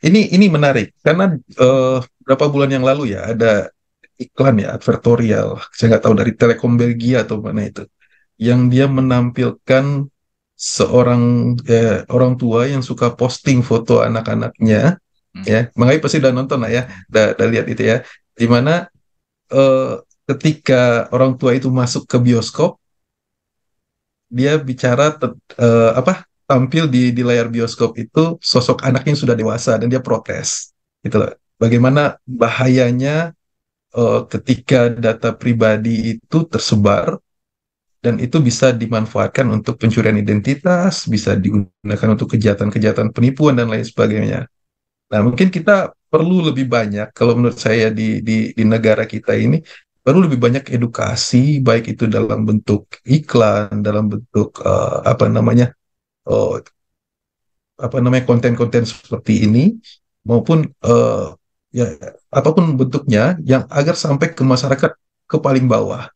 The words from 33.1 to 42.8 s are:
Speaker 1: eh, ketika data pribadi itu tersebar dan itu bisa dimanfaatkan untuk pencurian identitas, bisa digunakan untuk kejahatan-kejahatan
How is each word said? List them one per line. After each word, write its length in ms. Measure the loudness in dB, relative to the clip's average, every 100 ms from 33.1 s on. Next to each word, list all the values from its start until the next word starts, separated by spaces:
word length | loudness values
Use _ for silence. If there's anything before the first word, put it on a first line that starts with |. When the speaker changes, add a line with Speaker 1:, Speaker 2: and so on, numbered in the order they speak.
| -4 -6 -10 _ _ _ _ _ -2
Speaker 1:
eh, 240 | 0 0 -4
ketika 580 | -10 -2 -2 2 2 2
data 400 | 0 -2 -2 -4 -4
pribadi 840 | -4 0 2 0 -2 -4 -4 -8
itu 200 | _ -2 -2
tersebar 680 | -6 -2 2 2 2 -2 -6 _ _ _ _ _ _ _ _
dan 160 | -4 -2
itu 160 | -2 0
bisa 280 | 0 2 0
dimanfaatkan 760 | 0 -4 -4 -4 -4 -4 -2 -2
untuk 320 | -2 -4 -2
pencurian 380 | 0 0 0 0
identitas, 880 | 0 -2 -2 -4 0 0 0 -2 -4
bisa 240 | -4 0 0
digunakan 720 | 0 -2 -4 _ -8 -2 0
untuk 240 | 0 0 0
kejahatan-kejahatan 760 | 0 0 -2 0